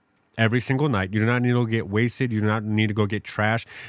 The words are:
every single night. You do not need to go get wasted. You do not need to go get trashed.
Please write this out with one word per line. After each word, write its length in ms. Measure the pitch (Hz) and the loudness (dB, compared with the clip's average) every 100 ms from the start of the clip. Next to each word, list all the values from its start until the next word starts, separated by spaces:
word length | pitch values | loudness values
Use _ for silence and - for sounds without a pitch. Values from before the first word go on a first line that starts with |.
| _ _ _ - | _ _ _ 0
every 220 | 113 120 | 2 2
single 280 | - 135 151 | 0 0 2
night. 240 | 104 95 | 0 0
You 80 | 107 | 0
do 60 | 110 | 2
not 160 | 123 | 2
need 60 | 123 | 2
to 40 | |
go 120 | 123 113 | 2 0
get 220 | 113 101 | -2 -2
wasted. 440 | 104 117 - 127 | 0 0 -2 -2
You 80 | 107 | 0
do 60 | 107 | 0
not 180 | 110 | 0
need 220 | 107 107 107 | 0 0 2
to 60 | |
go 120 | 107 101 | 0 0
get 160 | 104 | -2
trashed. 440 | - - 107 117 - - | -6 -2 0 0 -4 -16